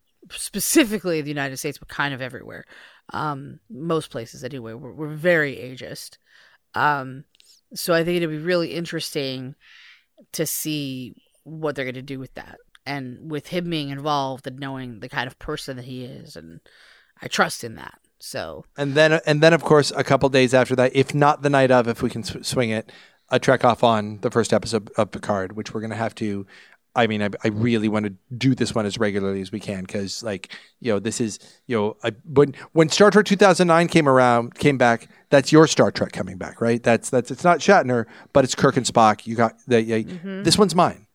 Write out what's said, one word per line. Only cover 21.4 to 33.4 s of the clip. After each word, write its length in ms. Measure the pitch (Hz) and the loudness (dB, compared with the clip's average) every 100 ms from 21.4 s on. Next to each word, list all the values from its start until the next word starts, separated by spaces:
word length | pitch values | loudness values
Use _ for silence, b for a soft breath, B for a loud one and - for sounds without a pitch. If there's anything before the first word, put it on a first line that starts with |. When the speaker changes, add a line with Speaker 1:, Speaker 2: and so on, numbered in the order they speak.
Speaker 2:
the 60 | 143 | 2
night 220 | 139 131 | 2 4
of, 160 | 127 117 | 4 2
if 140 | 113 | -2
we 80 | 120 | -4
can 140 | 117 | -6
sw-, 140 | 107 - - | -10 -10 -6
swing 240 | 131 117 | -2 -2
it, 200 | 110 - b b b _ | -4 -8 b b b _
a 100 | 127 | 0
Trek 240 | - 127 127 | 2 4 4
Off 180 | 113 | 4
on 360 | 117 110 104 107 | 2 2 -2 -6
the 100 | 123 | -4
first 220 | 117 107 | -2 0
episode 360 | 107 110 110 104 - | 0 0 -4 -4 -4
of 140 | 104 | -4
Picard, 440 | 117 - 101 95 104 | -4 -6 -4 -4 -8
which 180 | 104 | -10
we're 80 | 113 | -10
gonna 140 | 110 110 | -10 -6
have 200 | 113 - | -6 -6
to, 320 | 107 101 98 b b b _ 127 | -6 -6 -10 b b b _ 0
I 100 | 113 | 2
mean, 160 | 107 | 2
I, 80 | 104 98 | -2 -2
I 60 | 113 | -4
really 380 | 107 120 113 107 | -2 0 0 0
wanna 220 | 107 107 95 _ 120 | -2 -4 -8 _ -2
do 200 | 131 123 | 0 0
this 180 | 113 | 0
one 120 | 120 104 | -2 -4
as 100 | 95 | -2
regularly 440 | 107 101 98 98 | -2 -2 -4 -4
as 100 | 92 | -6
we 80 | 104 | -10
can, 260 | - 95 92 | -8 -10 -8
'cause, 380 | 107 95 - | -8 -8 -8
like, 280 | 113 95 - B B _ | -8 -10 -12 B B _
you 120 | 120 | -4
know, 60 | 101 | -2
this 220 | 107 - | -2 -4
is, 160 | 113 - b b - | -4 -6 b b -6
you 100 | 113 | -2
know, 200 | 104 - | -2 -4
I, 100 | 117 107 - | -8 -8 -2
when, 300 | 139 143 - B | 2 2 0 B
when 180 | 160 160 | 2 2
Star 220 | - 208 | 6 6
Trek 140 | 196 196 | 6 4
two 100 | |
thousand 320 | 196 | 4